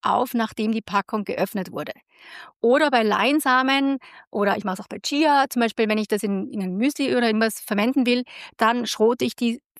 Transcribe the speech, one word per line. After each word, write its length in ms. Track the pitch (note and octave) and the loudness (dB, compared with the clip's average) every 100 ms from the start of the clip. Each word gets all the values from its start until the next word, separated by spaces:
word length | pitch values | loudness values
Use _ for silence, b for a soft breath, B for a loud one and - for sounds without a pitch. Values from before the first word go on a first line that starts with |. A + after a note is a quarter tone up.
auf, 320 | G3+ G3 B3 | 0 0 0
nachdem 380 | A#3+ A3 - G#3+ | -2 -2 -2 -2
die 100 | A3+ | -2
Packung 440 | - G3+ - G#3+ G3 | -2 -4 -2 -4 -4
geöffnet 460 | - G3 G3+ F3+ | -4 -4 -4 -6
wurde. 200 | - D3+ - _ B B B B B | -8 -10 -12 _ B B B B B
Oder 300 | A#3 C4+ D4+ | 2 4 4
bei 120 | B3 | 2
Leinsamen 920 | A3 G3 A3 D4+ C#4 B3+ C4 C4+ C#4 C4+ B B B | 2 2 2 2 2 2 2 2 0 -2 B B B
oder 260 | G#3 G3+ G3 | -2 0 0
ich 60 | |
mach's 160 | G#3 F#3 | -2 -6
auch 80 | - | -8
bei 120 | G3+ | -10
Chia, 460 | - C#4+ D#4 C#4+ C4+ | -4 0 2 4 2
zum 120 | B3 | 0
Beispiel, 280 | A#3 - A3 | -2 0 0
wenn 80 | G#3+ | 0
ich 100 | G#3+ | 0
das 160 | G#3 | -2
in, 260 | G#3 G3 G#3 | -2 -4 -4
in 100 | G#3+ | -6
ein 160 | F#3 F#3 | -6 -2
Müsli 380 | C4 D4 C4+ B3 | -2 0 0 0
oder 120 | A#3 | 2
irgendwas 320 | G#3+ A3+ - | 2 0 -2
verwenden 460 | - G3+ A3 C4+ A#3+ | -6 -2 0 2 2
will, 180 | A#3+ B3 B B - | 0 -2 B B 0
dann 280 | A3+ A#3+ G#3+ | 2 2 -2
schrote 400 | - A3 A#3+ B3+ | 2 2 2 -2
ich 100 | - | 0
die 260 | A#3+ A#3 _ _ | -2 -2 _ _